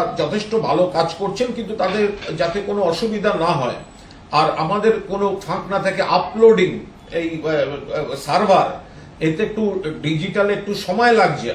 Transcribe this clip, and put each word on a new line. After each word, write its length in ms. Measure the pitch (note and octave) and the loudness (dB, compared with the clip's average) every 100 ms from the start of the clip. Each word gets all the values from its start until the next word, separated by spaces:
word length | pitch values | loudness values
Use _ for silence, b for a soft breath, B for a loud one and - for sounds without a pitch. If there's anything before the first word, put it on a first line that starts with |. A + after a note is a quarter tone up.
| E3+ - | 2 0
যথেষ্ট 360 | D#3 G#3 - | -2 -2 -2
ভালো 280 | A3 - E3 F3+ | -2 2 2 2
কাজ 220 | E3 - - | 2 0 -2
করছেন, 300 | F#3+ - A#3+ | -4 -2 -4
কিন্তু 220 | A#3 G#3+ G#3 | -4 -6 -4
তাদের 300 | F#3 G#3 G3+ - - D#3+ | -2 0 0 -2 -8 -2
যাতে 220 | E3+ G3+ | -2 -2
কোনো 200 | G3+ G3+ | -4 0
অসুবিধা 500 | F3+ - A3+ G#3+ G#3 | 0 0 -2 0 0
না 120 | F3 E3 | 0 0
হয়। 320 | D3+ A#2+ - - B B B - | 0 -2 -6 -12 B B B -2
আর 180 | D3 C#3+ D3 | 2 2 0
আমাদের 360 | D#3+ G3+ G#3+ G3+ E3 | -2 2 2 0 -2
কোনো 180 | G3 G3+ F#3 - | -2 -2 -2 -4
ফাঁক 160 | F3+ F3 | -6 -4
না 80 | F#3+ | -2
থাকে, 240 | F3+ F#3 | 0 -2
আপলোডিং 680 | F3 E3+ - G#3+ A3+ F#3+ F3 G#2+ - - - | 0 0 0 6 6 8 4 0 -10 -18 -8
এই, 160 | E3 E3 | -4 -4
আহ, 180 | D#3+ D#3 | -4 0
আহ, 680 | D3+ C3+ C#3+ - D#3 D3 C3+ | 0 0 -4 -6 -6 -6 -6
সার্ভার, 520 | - F#3 G3+ F3 - - B B B - | -2 2 4 4 4 -4 B B B -4
এতে 220 | D#3+ E3 | -2 0
একটু 220 | G#3 - G#3 F#3 D#3 A#2+ | -2 0 -2 -2 -4 -4
ডিজিটাল 480 | C#3+ D#3+ F#3+ G#3 G3+ | -2 -2 0 0 2
একটু 220 | G3+ G3+ | 0 -4
সময় 380 | G3+ - G3+ A#3+ | -6 -4 2 4
লাগছে 360 | A3+ F3+ C#3 A#2 | 6 4 0 -6